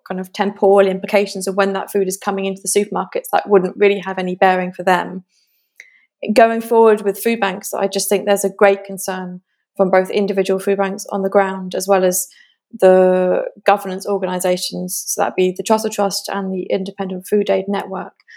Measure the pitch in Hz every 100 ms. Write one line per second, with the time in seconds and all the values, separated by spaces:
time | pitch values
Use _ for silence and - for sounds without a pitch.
0 | - 185 185 - 202 208 196 202 196 185
1 | 196 202 202 190 190 190 196 196 - 202
2 | 185 185 208 196 190 196 - 202 208 185
3 | 185 - - - 196 196 185 - 202 202
4 | 185 190 185 180 190 185 185 185 180 180
5 | 175 185 - _ _ _ _ _ _ _
6 | _ _ - 214 226 226 233 226 226 214
7 | 202 196 233 233 190 196 - - 196 196
8 | - 202 208 202 196 190 202 196 - 190
9 | - 185 180 180 - _ _ - 185 185
10 | 185 - 202 196 190 190 202 196 190 208
11 | - 196 190 202 190 190 185 185 185 190
12 | 185 180 - _ _ _ _ - 185 185
13 | 185 185 185 180 - 202 - 202 190 185
14 | 208 196 180 185 180 180 - 180 180 -
15 | - - - - 185 185 190 220 220 208
16 | 202 185 - 196 190 185 - 202 190 196
17 | 190 185 - 208 196 190 196 196 185 185
18 | 180 - _